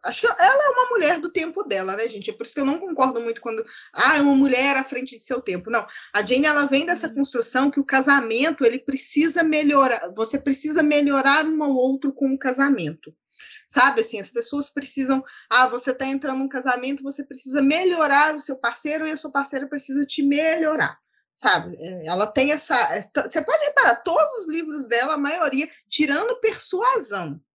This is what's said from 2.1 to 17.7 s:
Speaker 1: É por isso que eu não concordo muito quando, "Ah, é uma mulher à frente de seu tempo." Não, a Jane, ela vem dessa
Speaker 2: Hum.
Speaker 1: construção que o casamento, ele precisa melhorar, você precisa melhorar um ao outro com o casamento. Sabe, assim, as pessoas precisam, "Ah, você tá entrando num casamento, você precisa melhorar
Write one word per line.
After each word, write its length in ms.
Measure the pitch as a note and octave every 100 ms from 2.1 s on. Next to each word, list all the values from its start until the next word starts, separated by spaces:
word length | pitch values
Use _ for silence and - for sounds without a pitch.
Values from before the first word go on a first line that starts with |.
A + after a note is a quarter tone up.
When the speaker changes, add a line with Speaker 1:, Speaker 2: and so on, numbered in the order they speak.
| G#3+ G3
Speaker 1:
É 20 |
por 120 | G3
isso 100 | A#3
que 60 | -
eu 40 |
não 140 | C4+ D#4+
concordo 420 | F#4 C#4+ C4 A#3
muito 200 | A#3 A#3
quando, 240 | A#3 A3 A3+ - -
"Ah, 240 | - B3+ D#4
é 60 |
uma 120 | C#4+
mulher 420 | C4+ C#4 B3 C#4 C4+
à 80 |
frente 340 | C4+ B3+ C4 A3+
de 60 |
seu 160 | - B3
tempo." 300 | - F3+ F3+
Não, 160 | A#3 G3 - -
a 80 | -
Jane, 240 | G3+ B3+ D4+
ela 200 | D4 C#4+
vem 200 | C4+ E4+
dessa 220 | E4+ E4
Speaker 2:
Hum. 60 |
Speaker 1:
construção 560 | A3+ C#4 B3 A3+ B3+ C#4+
que 100 | C#4
o 40 |
casamento, 800 | C4+ C4+ C4+ C#4 A3+ A3+ D4+ D#4
ele 140 | A#3+ B3+
precisa 640 | - C4 - - D#4+ F4
melhorar, 720 | E4 D4+ D4 C#4+ C4 A#3 F3 G3+
você 220 | A3+ C#4
precisa 440 | - C4+ D4+ D#4
melhorar 600 | D4+ D4 C#4+ C#4 C4+ D4 D#4
um 160 | D#4
ao 100 | D4
outro 400 | C4 B3+ C4+ C#4
com 200 | - C4+
o 60 | C4+
casamento. 760 | C4+ B3+ C#4 B3 D#3+ E3 - _ _ _ - - _
Sabe, 320 | C4 C4 A#3
assim, 180 | A3+ G#3+
as 100 | G3
pessoas 400 | A#3+ A3+ C#4+ C#4
precisam, 520 | - C#4 - C4 C4+ C4 - _
"Ah, 160 | A#3 B3+
você 240 | A#3+ C4+
tá 120 | B3+ C4+
entrando 320 | C4+ C#4 C4
num 100 | C4+
casamento, 540 | C4 C4 B3 B3+ C#4
você 220 | C4+ C#4
precisa 360 | C#4+ C4 C4+ C#4
melhorar 720 | C#4